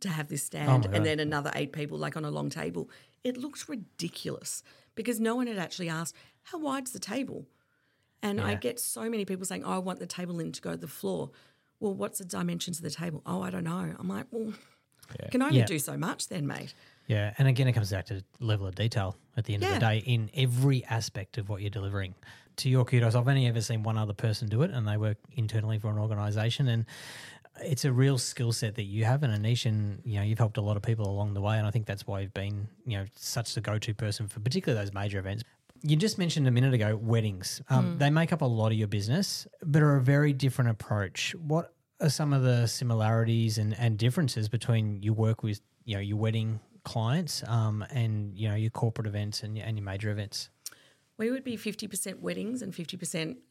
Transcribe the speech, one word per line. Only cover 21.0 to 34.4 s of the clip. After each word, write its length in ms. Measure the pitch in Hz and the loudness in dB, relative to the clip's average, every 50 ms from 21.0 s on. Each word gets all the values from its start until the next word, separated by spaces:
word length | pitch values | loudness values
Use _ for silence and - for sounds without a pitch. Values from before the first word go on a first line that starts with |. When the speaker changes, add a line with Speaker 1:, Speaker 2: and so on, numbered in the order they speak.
| 104 - - 104 95 - - - | -2 -4 -6 -8 -10 -8 -6 -6
Speaker 2:
of 100 | 101 98 | -6 -4
what 140 | 107 95 104 | -4 -4 -4
you're 80 | 101 | -4
delivering. 440 | 98 101 98 98 101 98 95 92 92 - - - - - - _ _ | -4 -4 -4 -2 -2 -2 -4 -6 -8 -12 -18 -20 -20 -20 -20 _ _
To 120 | - - 135 | -4 0 4
your 160 | 127 127 123 | 4 4 4
kudos, 300 | - - 123 117 113 107 | 6 6 6 6 6 6
I've 120 | 123 120 131 | 4 4 4
only 180 | 139 135 127 | 4 6 4
ever 140 | 120 113 113 107 | 4 4 2 0
seen 200 | - 117 110 107 | 0 0 0 0
one 120 | 113 110 | 0 0
other 160 | 110 107 104 101 | 0 0 0 -2
person 360 | - - 113 107 - 120 104 | 0 0 0 0 0 0 0
do 140 | 104 113 151 | 2 2 2
it, 80 | 180 190 | 2 0
and 140 | 127 107 | 0 0
they 100 | 104 104 107 | 0 0 2
work 180 | 107 107 104 - - - - | 2 0 0 -2 -6 -8 -4
internally 460 | - 113 104 - 110 104 110 110 107 | -2 -2 0 0 0 0 0 0 0
for 120 | 104 110 | 0 0
an 60 | 107 107 | 0 0
organisation, 680 | 107 110 107 104 104 104 104 107 107 117 117 - 143 127 | 0 0 0 0 0 0 0 0 2 0 2 2 2 2
and 160 | 117 113 113 - - - - - - - - - - - - - _ - - | 2 2 0 -2 -6 -12 -16 -16 -16 -16 -16 -18 -18 -20 -20 -20 _ -10 -4
it's 220 | - 151 123 - | -2 -2 0 2
a 60 | 143 123 | 2 4
real 260 | 123 131 139 139 127 | 6 6 6 4 4
skill 340 | - - - - 123 117 113 | 0 -2 -2 -2 0 0 0
set 220 | - - 110 101 | 0 -2 -2 -2
that 80 | - 104 | -4 -4
you 220 | 98 98 110 113 | -4 0 2 4
have 180 | 113 127 143 151 | 4 4 4 4
and 100 | 123 107 | 2 2
a 60 | 104 | 2
niche, 260 | 104 110 120 120 - | 2 2 2 2 2
and, 380 | 120 107 107 104 101 101 - - | 2 2 2 0 -2 -4 -4 -4
you 120 | - 107 | -2 -2
know, 60 | 101 101 | 0 0
you've 160 | 104 110 - | 0 2 2
helped 200 | 117 107 107 - | 2 2 2 0
a 20 | |
lot 160 | 104 104 107 | 0 0 0
of 60 | 104 101 | 0 0
people 260 | - 113 110 107 98 | 0 0 0 0 -2
along 240 | 98 98 101 104 101 | -2 -2 -2 -2 -2
the 60 | 101 | 0
way, 160 | 98 104 110 | 0 2 2
and 100 | 110 107 | 2 2
I 40 | 104 | 2
think 160 | 98 120 107 | 0 0 0
that's 200 | - 101 98 - | -2 -4 -6 -6
why 140 | - 101 98 | -6 -6 -6
you've 140 | 98 95 - | -6 -6 -4
been, 340 | 98 95 101 104 101 101 107 - - - | -4 -4 -4 -4 -4 -6 -8 -10 -10 -8
you 140 | 127 107 98 | -6 -4 -4
know, 80 | 98 95 - | -4 -6 -10
such 400 | - - - - 127 110 - - | -10 -10 -6 -4 -4 -4 -4 -4
the 60 | - 101 | -4 -2
go-to 320 | - 104 107 101 - 107 | -2 -2 0 -2 -2 -2
person 320 | - 110 107 101 - 110 98 | -2 -2 -2 -2 -4 -6 -8
for 120 | - - | -8 -4